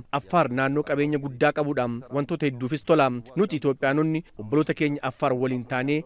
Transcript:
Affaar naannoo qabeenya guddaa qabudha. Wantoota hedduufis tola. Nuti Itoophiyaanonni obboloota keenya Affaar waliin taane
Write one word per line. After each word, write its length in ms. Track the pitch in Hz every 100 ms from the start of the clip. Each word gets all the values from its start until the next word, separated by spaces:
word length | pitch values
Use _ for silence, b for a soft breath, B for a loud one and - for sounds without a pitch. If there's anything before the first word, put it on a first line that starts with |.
| -
Affaar 360 | 143 - 175 135
naannoo 340 | 127 135 147
qabeenya 360 | 151 143 147 147
guddaa 320 | 139 123 151
qabudha. 380 | 151 147 139 120 120 127
Wantoota 380 | 139 143 165 147
hedduufis 380 | 120 127 147 -
tola. 240 | 156 131 123 113
Nuti 240 | 165 208 147
Itoophiyaanonni 680 | 143 131 135 147 160 156 - -
obboloota 380 | 107 147 151
keenya 300 | - 151 143
Affaar 300 | 131 - 143
waliin 320 | 127 131 127 120
taane 300 | 127 135 151